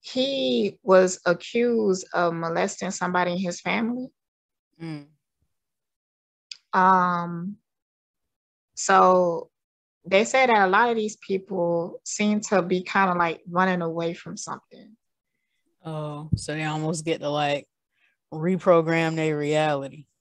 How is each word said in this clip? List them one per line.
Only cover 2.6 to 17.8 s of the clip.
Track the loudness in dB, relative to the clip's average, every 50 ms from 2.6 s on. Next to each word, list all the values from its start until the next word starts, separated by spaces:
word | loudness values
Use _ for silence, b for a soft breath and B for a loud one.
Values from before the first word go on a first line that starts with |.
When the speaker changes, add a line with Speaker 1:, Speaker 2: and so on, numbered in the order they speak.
| -2 -2 -4 -8 -8 -8
Speaker 1:
somebody | -6 -4 -4 -2 0 0 -2 0 -2
in | -4
his | -4 -6 -6 -6
family. | -6 -4 -4 -2 -2 -4 -4 -6 -10 -12 _ _ _ _ _ _ _ _ _ _ _ _ _ _ -12
Speaker 2:
Mm. | -12 -12 -12 -14 _ _ _ _ _ _ _ _ _ _ _ _ _ _ _ _ _ _ _ _ _ _ _ _ _ _ _ _ _ -20 _ _ _ 0
Speaker 1:
Um, | 2 4 4 4 4 4 2 0 -2 -4 -6 -8 -8 -8 -10 -12 _ _ _ _ _ _ _ _ _ _ _ _ _ _ _ _ _ _ _ _ _ _ _ _
so | -8 0 4 6 6 6 6 6 4 2 0 -2 -4 -8 _ _ _ _ _ _ _ _ _ _ _ _
they | 2 2 2 2
say | 4 4 4 4
that | 4 4 4 4
a | 4
lot | 4 4 4 2
of | 2
these | 0 -2 -4 -6
people | _ -8 -6 -6 -6 -4 -6 -4 -2 -2 0 0 -2 -2 -4 -8 -14 _
seem | -12 -4 -2 0 0 0 0
to | -2 0 0 0 2
be | 2 -2 -2 -2
kinda, | -2 0 2 2 2 2
like, | 0 0 0 -2 -6 _ -6
running | 0 0 2 2 2 0
away | -2 -4 -4 -2 -4 -4 -4
from | -6 -12 -14 -14
something. | -12 -12 -12 -12 -14 _ _ -20 -20 -20 -20 -20 _ _ _ _ _ _ _ _ _ _ _ _ _ _ _ _ _ _
Speaker 2:
Oh, | -12 -10 -8 -8 -8 -8 -10 -4 -4 -4
so | -4 -2 -8 -6
they | -4 -4
almost | -4 -4 -4 -4 -4 -4 -4 -4
get | -4 -4 -2
to, | -2 -4
like, | -2 0 0 0 0 -2 -4 _ _ _